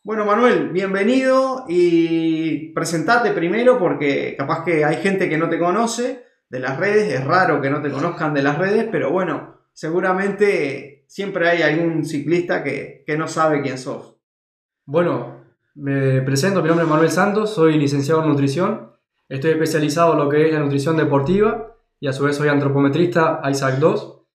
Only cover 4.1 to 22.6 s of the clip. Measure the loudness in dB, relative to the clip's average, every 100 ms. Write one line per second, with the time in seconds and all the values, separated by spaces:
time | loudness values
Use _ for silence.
4.1 | -2 -4 -6 -4 -4 -2 0 0 0 -2
5.1 | 0 0 0 -2 0 0 0 -2 -2 -6
6.1 | -8 -18 _ _ -8 -6 -4 0 2 2
7.1 | -2 0 0 2 0 0 -2 -4 -4 -4
8.1 | -4 -2 0 0 0 0 0 0 -2 -2
9.1 | -2 -2 -6 -10 -20 _ -12 -4 -2 0
10.1 | 0 -2 2 2 2 -2 -6 -12 -20 _
11.1 | -10 -6 0 2 2 2 2 0 -2 -4
12.1 | -4 0 0 0 -4 -4 -6 -10 -14 -6
13.1 | -4 -4 0 0 0 -2 -6 -10 -12 -14
14.1 | _ _ _ _ _ _ _ -4 0 0
15.1 | -2 -6 -16 _ _ _ -10 -2 0 2
16.1 | 2 2 0 2 0 2 2 2 2 2
17.1 | 2 2 0 -2 2 4 4 2 0 0
18.1 | 0 2 2 0 0 -2 -4 -12 _ _
19.1 | _ _ -4 0 0 0 0 0 2 2
20.1 | 4 2 2 2 2 0 0 0 0 2
21.1 | 2 2 2 2 0 -10 _ _ _ -6
22.1 | -2 -2 0 2 2